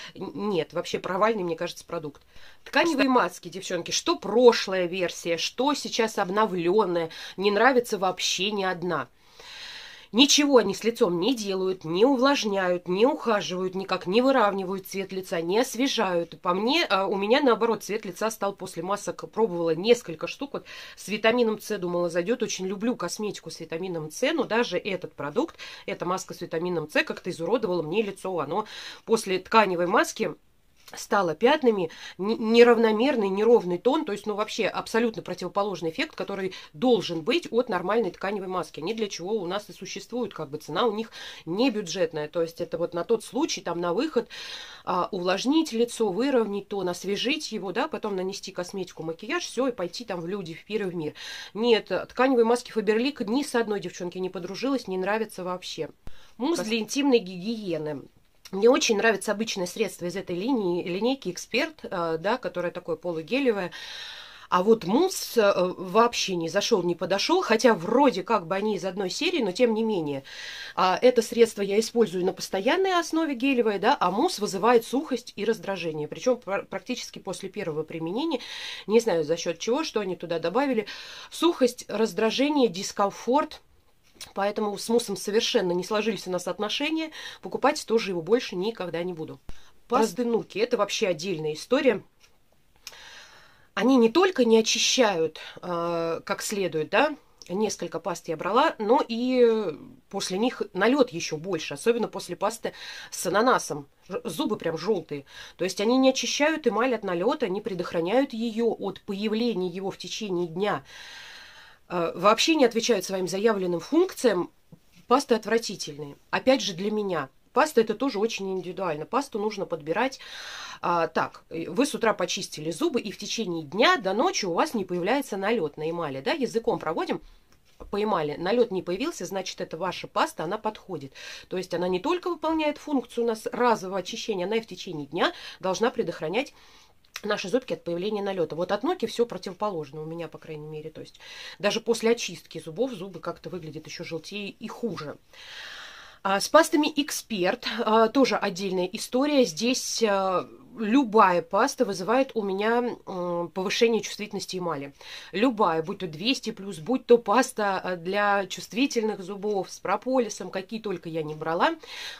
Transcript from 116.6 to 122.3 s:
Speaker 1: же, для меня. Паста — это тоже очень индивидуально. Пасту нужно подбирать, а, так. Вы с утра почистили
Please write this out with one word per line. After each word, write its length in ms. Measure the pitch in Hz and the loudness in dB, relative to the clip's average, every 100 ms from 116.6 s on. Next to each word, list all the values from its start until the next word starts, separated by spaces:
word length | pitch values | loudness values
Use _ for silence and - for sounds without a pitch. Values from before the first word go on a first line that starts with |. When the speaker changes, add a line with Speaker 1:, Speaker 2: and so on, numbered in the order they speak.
Speaker 1:
же, 120 | 196 | 2
для 180 | 165 208 | -4 -2
меня. 380 | 214 196 165 135 _ _ | -2 -2 -2 -4 _ _
Паста — 300 | 247 311 233 | 2 4 4
это 140 | 220 214 | 2 0
тоже 240 | 277 202 | -2 0
очень 320 | 226 - 190 | -2 -2 -4
индивидуально. 560 | 185 175 175 185 151 156 | -4 -6 -6 -4 -4 -2
Пасту 320 | 247 277 214 | -2 -2 -4
нужно 260 | 214 202 175 | -4 -4 -4
подбирать, 540 | 165 147 185 262 - - - - - - - | -4 -2 0 0 -2 -14 -14 -14 -14 -14 -6
а, 260 | 180 170 160 | -2 0 0
так. 360 | 214 - - _ | 0 -2 -6 _
Вы 380 | 165 160 180 277 | -8 -4 0 0
с 80 | 220 | 2
утра 180 | 226 | 0
почистили 560 | 202 180 | 0 -2